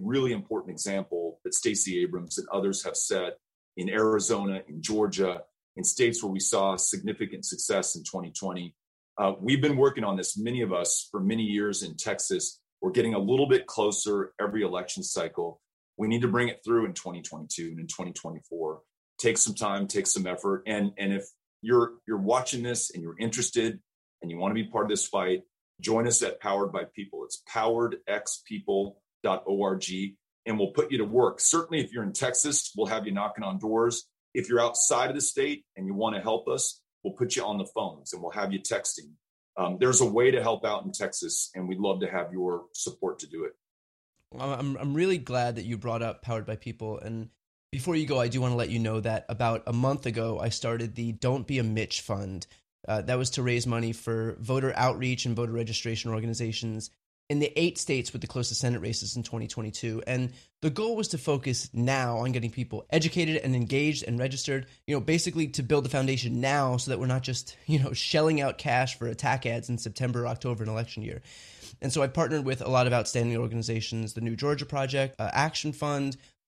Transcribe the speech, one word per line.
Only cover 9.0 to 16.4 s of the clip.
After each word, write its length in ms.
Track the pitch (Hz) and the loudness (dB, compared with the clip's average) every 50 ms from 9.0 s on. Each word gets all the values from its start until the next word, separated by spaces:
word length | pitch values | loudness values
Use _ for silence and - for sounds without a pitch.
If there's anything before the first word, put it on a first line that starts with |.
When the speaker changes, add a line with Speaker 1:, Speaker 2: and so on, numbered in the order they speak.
| _ _ _ 104 | _ _ _ 0
Speaker 1:
Uh, 140 | 101 98 95 95 | 0 0 0 0
we've 200 | 95 123 139 139 | 0 2 2 4
been 160 | 143 147 139 | 4 4 6
working 280 | 131 139 139 - 127 107 | 6 6 6 6 2 0
on 120 | 101 98 | 0 0
this, 220 | 92 92 - - 101 | 0 -2 -4 -4 -2
many 240 | 110 120 127 123 | -2 -2 0 0
of 100 | 113 98 | 0 0
us, 360 | 92 87 87 - - - - - | 0 0 0 0 0 -2 -2 -4
for 100 | - 101 | -4 0
many 220 | 95 101 113 113 | 0 2 2 2
years 400 | 110 104 104 104 104 104 98 92 | 2 2 2 2 0 0 0 -2
in 140 | 98 82 78 | -4 -6 -8
Texas. 640 | - - 107 98 - - - 95 87 - - - - _ _ _ _ | -6 -4 -4 -2 -2 -2 0 0 0 -2 -4 -6 -10 _ _ _ _
We're 120 | 92 92 | -4 0
getting 220 | 92 120 113 113 110 | 2 2 2 2 2
a 40 | 98 | 0
little 280 | 98 107 127 131 143 | 2 2 4 4 6
bit 200 | 127 127 - - | 6 6 4 4
closer 680 | - - 113 104 104 101 - - 107 104 98 95 - - - | 2 0 2 2 2 2 0 0 0 0 0 -2 -4 -4 -4
every 220 | 104 104 107 110 | -2 -2 0 0
election 400 | 101 87 90 90 87 - - 95 | 0 0 -2 -4 -4 -6 -6 -6
cycle. 580 | 90 - - 90 85 - - - 85 85 - - _ _ _ _ _ _ _ - | -6 -4 -2 -2 -2 -2 -2 -4 -4 -4 -6 -10 _ _ _ _ _ _ _ -4
We 100 | 107 110 | 0 0
need 140 | 117 117 | 2 2
to 60 | 123 117 | 2 4
bring 200 | 107 120 | 4 2